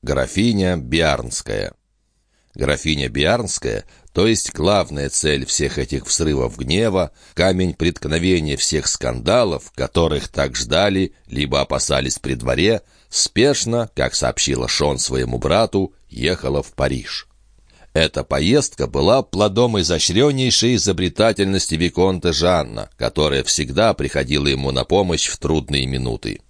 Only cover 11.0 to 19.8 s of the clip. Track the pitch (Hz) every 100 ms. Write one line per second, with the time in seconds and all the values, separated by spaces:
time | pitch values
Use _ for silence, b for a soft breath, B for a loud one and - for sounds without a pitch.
11 | 92 b b 62 71 69 69 67 - 69
12 | 65 - 65 65 60 64 92 110 b b
13 | b - - - 143 139 117 117 113 -
14 | 65 - 65 60 - 64 60 - 73 67
15 | - 65 62 62 69 90 110 101 95 -
16 | - 107 76 90 65 71 69 - 67 65
17 | - - - _ _ _ b b b -
18 | 80 - 65 69 78 139 - - 64 67
19 | 78 127 - 92 104 98 120 107